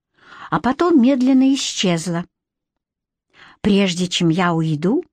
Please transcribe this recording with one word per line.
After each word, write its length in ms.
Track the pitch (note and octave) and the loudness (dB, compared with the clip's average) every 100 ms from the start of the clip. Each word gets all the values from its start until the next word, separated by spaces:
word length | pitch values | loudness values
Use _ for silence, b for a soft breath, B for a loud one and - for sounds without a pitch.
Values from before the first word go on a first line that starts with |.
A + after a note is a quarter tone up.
| _ B B B B | _ B B B B
а 100 | D#3+ | -4
потом 400 | A#3+ C4 F4 E4 | -2 0 2 4
медленно 520 | A#3+ C#4 B3+ C4+ C4+ | 4 4 2 4 2
исчезло. 680 | C4+ - - F#3 E3+ F3 E3+ F3 _ _ _ _ _ _ _ _ _ _ b b b | 0 -4 -4 -2 -2 -4 -8 -8 _ _ _ _ _ _ _ _ _ _ b b b
"Прежде 460 | G#3 G3 F#3+ F3 F3+ | 0 0 0 -2 -4
чем 220 | - E3+ | -2 0
я 240 | E3 F3 | 0 0
уйду, 520 | E3 D#3+ D3 F3 D4+ - | -2 -2 -2 -2 -4 -6